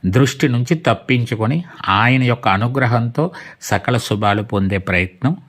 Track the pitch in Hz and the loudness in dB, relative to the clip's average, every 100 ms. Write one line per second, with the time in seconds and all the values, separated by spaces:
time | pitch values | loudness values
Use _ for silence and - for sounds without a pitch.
0 | 92 104 131 - 147 120 123 160 - 113 | 0 2 2 2 0 0 0 0 0 -2
1 | - 123 117 107 110 156 175 - - 98 | 0 -2 0 -2 -2 -2 -6 -10 0 2
2 | 117 131 123 120 110 98 120 135 127 120 | 4 4 2 0 0 0 0 0 2 2
3 | 117 117 165 - - - - 101 - 120 | 0 -2 -4 -4 -20 -18 -4 -2 0 -2
4 | - 104 104 104 104 101 98 98 95 90 | -2 0 2 0 0 -2 0 -2 0 0
5 | 92 - - 185 | 0 -2 -4 -4